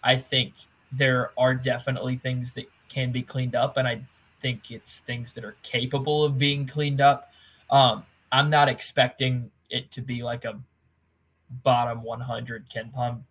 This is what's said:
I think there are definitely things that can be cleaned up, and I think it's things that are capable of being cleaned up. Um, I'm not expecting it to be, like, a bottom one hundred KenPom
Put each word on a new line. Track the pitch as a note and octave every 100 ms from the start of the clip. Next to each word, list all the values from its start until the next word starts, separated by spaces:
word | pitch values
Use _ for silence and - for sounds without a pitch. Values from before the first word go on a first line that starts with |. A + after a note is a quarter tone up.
I | - B2+
think | - C3 B2 - - _ _
there | C3 C3+ B2+ A#2 -
are | B2+
definitely | B2+ B2+ A#2+ - C3 B2+ B2+
things | C3 B2+ B2
that | - - _ _
can | - B2+
be | B2
cleaned | B2 C3+ B2+ A#2+
up, | C3 C#3
and | B2+
I | A#2 C3+ _ _ _
think | C3 A#2 -
it's | A2+ - -
things | - B2 A#2+
that | - A2
are | -
capable | - B2 B2+ C#3 C3+ D3+
of | D3+ C3+
being | C#3+ C#3+ C3+
cleaned | D3 D3 C#3
up. | C#3 C#3+ - _ _ _ _
Um, | C#3 B2+ G#2+ - _ _
I'm | C3 D3
not | D3+ C#3+
expecting | A#2+ - - B2+ - C3 B2 A#2+ _ _
it | B2 -
to | -
be, | A2+ A#2+
like, | A#2+ A#2
a | A#2 G#2 B2+ _ _ _ _ _ _ _ _ B2+
bottom | C3+ B2 A#2+ A#2
one | A#2 A#2
hundred | B2 A#2 A#2 A2+ -
KenPom | A#2 A2+ B2+ A#2+ A#2+ -